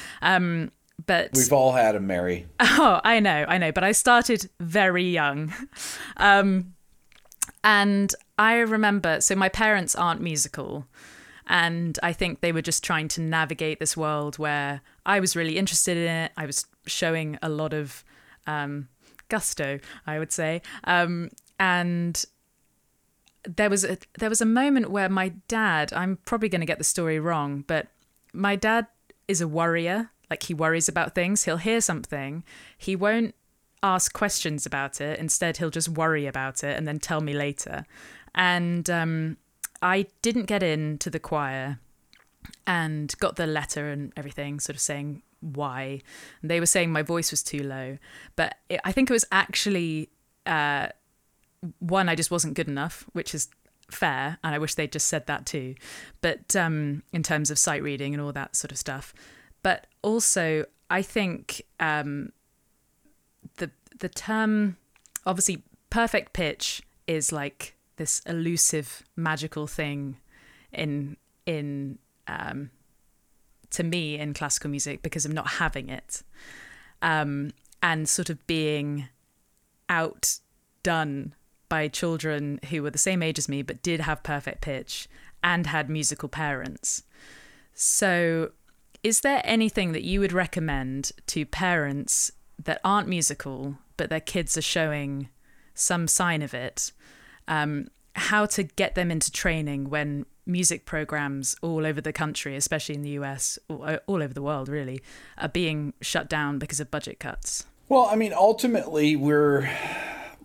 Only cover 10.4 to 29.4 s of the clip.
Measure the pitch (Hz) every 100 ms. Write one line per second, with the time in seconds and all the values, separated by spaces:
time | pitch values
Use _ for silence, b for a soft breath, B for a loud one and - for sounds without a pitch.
10.4 | - - 131 143 131 B B B B B
11.4 | - 180 170 170 170 - 175 165 180 -
12.4 | 170 160 156 - - 160 156 - 160 160
13.4 | 156 160 156 156 156 165 151 151 147 147
14.4 | 151 147 143 143 b b - 196 185 170
15.4 | 165 160 190 - - 170 165 165 160 -
16.4 | 143 - - _ - - 170 160 156 151
17.4 | 160 151 156 156 143 - b b b b
18.4 | - 151 143 143 135 _ b b - 214
19.4 | - - 139 139 B B - 156 156 -
20.4 | 160 170 B B - 175 175 175 170 -
21.4 | _ - 190 180 175 170 170 160 - _
22.4 | _ _ _ _ _ _ _ _ _ _
23.4 | 190 175 208 196 190 185 - - 220 226
24.4 | 220 233 285 269 214 202 190 190 185 185
25.4 | - 226 214 156 147 185 185 190 - 233
26.4 | 214 180 160 160 156 - 165 156 165 160
27.4 | 143 143 - 160 - _ _ _ _ -
28.4 | 202 196 214 226 214 _ _ _ - 180